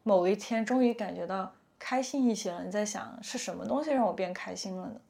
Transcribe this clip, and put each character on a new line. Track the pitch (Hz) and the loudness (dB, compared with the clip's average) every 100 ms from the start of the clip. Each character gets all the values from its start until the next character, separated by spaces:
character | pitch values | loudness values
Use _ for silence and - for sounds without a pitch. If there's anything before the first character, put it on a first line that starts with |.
某 | 220 190 180 | 4 6 6
一 | 208 | 2
天 | - 226 220 | 0 -2 2
终 | 254 | 4
于 | 240 | 4
感 | 226 190 | 2 -4
觉 | 175 175 | -6 -4
到 | 190 190 - _ - | -4 -6 -12 _ -16
开 | - 254 | -2 -2
心 | 254 285 240 | 0 2 2
一 | |
些 | 202 185 | 2 -2
了， | 175 | -6
你 | 180 | -4
在 | 208 | -2
想 | 208 202 - - | -2 -4 -10 -12
，“是 | - 247 | -8 -6
什 | - | -6
么 | - | -6
东 | 220 262 | -2 0
西 | 311 | 2
让 | 269 208 | 2 2
我 | |
变 | - 180 | 2 -4
开 | 185 190 | -4 -8
心 | 180 196 185 | -8 -8 -8
了 | 185 | -10
呢？” | - | -12